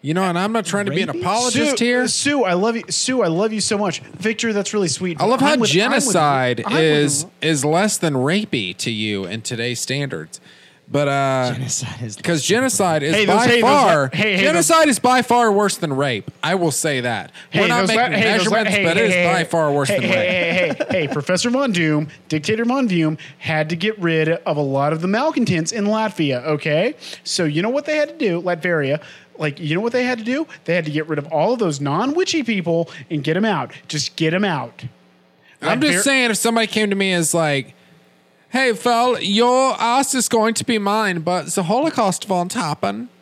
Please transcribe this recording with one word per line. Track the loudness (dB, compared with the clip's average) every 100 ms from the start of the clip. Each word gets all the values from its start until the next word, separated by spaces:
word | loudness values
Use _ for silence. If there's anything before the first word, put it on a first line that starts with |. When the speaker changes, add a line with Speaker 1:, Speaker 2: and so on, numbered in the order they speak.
Speaker 1:
You | -2
know, | 0 0
and | 0
I'm | 0
not | -2 -2
trying | -2 -2
to |
be | -2
an | -2
Speaker 2:
Rapey? | -2
Speaker 1:
apologist | -2 0 0 0 0 2
Speaker 3:
Sue, | 2
Speaker 1:
here. | 2 0
Speaker 3:
Sue, | 0 0 0
I | 2
love | 2 0 -2
you. | -4
Sue, | -4 -2 0
I | 0
love | 0 0
you | -2
so | -2 -2
much. | -2 -4
Victor, | -12 -6 -4 -2 -2
that's | -2 -2 -2
really | -2
sweet, | -2 -4 0
Speaker 1:
I |
Speaker 3:
but | 0
Speaker 1:
love | 2
how | 2
Speaker 3:
I'm |
with, | 2
I'm |
with | 2
Speaker 1:
genocide | 2 2 2 2 2 4 2 2 0 0
Speaker 3:
I'm |
with | 2
Speaker 1:
is, | 4 4 2 0
Speaker 3:
him. | -6 _
Speaker 1:
is | -2 0 2
less | 2 0 0
than | -2
rapey | 0 0 0 -2 -4 -4 -6
to | -6
you | -4 -2 -4 -4
in | -8
today's | -8 -6 -6 -6
standards. | -4 -4 -4 -6 -10 -16 -20 -20 -20 _ -4
But, | 0 0
uh, | 0 0 0 0
Speaker 2:
Genocide | -2 -4 -6 -6 -10
is | -12 -8
less |
Speaker 1:
'cause | -2 -2 2
Speaker 2:
than | 2
Speaker 1:
genocide | 2 0 2 2
is | 0
Speaker 3:
Hey, | 2 4
those, | 4
Speaker 1:
by | 4
Speaker 3:
hey, | 4
those |
Speaker 1:
far, | 6 6 6 4
Speaker 3:
la-, | 2
hey, | 0
hey, | 0 2
those | 2
Speaker 1:
genocide | 2 4 6 6
is | 4
by | 4 2
far | 4 4 4
worse | 4 2 0
than | -4
rape. | -2 0 -2 -8 -6
I | -2 0
will | 0
say | 0 -2 0
that. | -2 -4 -8 -16 -6
Speaker 3:
Hey, | 0
Speaker 1:
We're | 2
not | 2 2
Speaker 3:
those |
la-, | 2 2
Speaker 1:
making | 2
Speaker 3:
hey, | 2 2
those | 2
la-, | 2
Speaker 1:
measurements, | 2 2
Speaker 3:
hey, | 2
Speaker 1:
but | 2
it |
Speaker 3:
hey, | 2
Speaker 1:
is | 2
Speaker 3:
hey, | 2
Speaker 1:
by | 2
far | 0 0 2
worse | 2 0
Speaker 3:
hey, | 0
Speaker 1:
than | 0
Speaker 3:
hey, | 0 0 -2 0 0 -2
Speaker 1:
rape. | -2
Speaker 3:
hey, | -4 -2
hey, | -2
hey, |
Professor | -4 -2 0 0
Von | 0 0
Doom, | 0 2 0 -2 -10 -6
Dictator | -4 -2 0
Von | 0 0 2
Doom | 2 0 -2 -10 -12
had | -4 -2 0
to | -2
get | -2 -2
rid | 0 2 2
of | 0 -2 -2
a |
lot | 0 0 0
of | 0
the | 0
malcontents | 0 0 0 0 0 -2
in | -2 0
Latvia, | 0 -2 -2 -2 -2 -2
okay? | -4 0 0 0 -4 -16 -14 -8
So | -2
you | 0 0
know | 0
what | -2
they | -2 -2
had | -2
to | -2
do, | -2 -2
Latveria? | -2 -4 0 0 0 -2 -6 -20 -20 -6
Like, | -6 -4
you | -4 -2
know |
what | 0
they | 0
had | -2 -2
to |
do? | -2 -4 -4 -10 -2
They | -2
had | 0
to |
get | -4 -2
rid | -4
of | -2
all | 0 0
of | 2
those | 0 0
non-witchy | -2 0 0 0 0 -2
people | -2 -2 0 -2 -2 -8 -8
and | -4
get | -2 0
'em | 0
out. | 0 -4 -12 -10
Just | -6 -6 -2
get | 0
'em | 0 0
out. | -2 -6 -12 -16 -16 _ _ _ _ _ _
Speaker 1:
I'm | -4
Speaker 3:
Like, | 0
Speaker 1:
just | 2
Speaker 3:
they're | 2
Speaker 1:
saying, | 2 2 2
if | 0
somebody | 0 0 0
came | 0 0
to | 0
me | 0
as | 0 0
like, | 0 0 0 -4 -16 _ -20 _ _ _ _ _
"Hey, | 0 0
Phil, | 2 2 2 2 0
your | 0 2 4 4 2 2
ass | 2 2 2 0
is | 0
going | 2 2 0
to |
be | -2 0
mine, | 0 0 0 -2
but | -2 -2 -2
the | -4
Holocaust | 0 0 0 2 0 0 -2
won't | -2 -2
happen." | -4 -4 -4 -4 -6 -12 _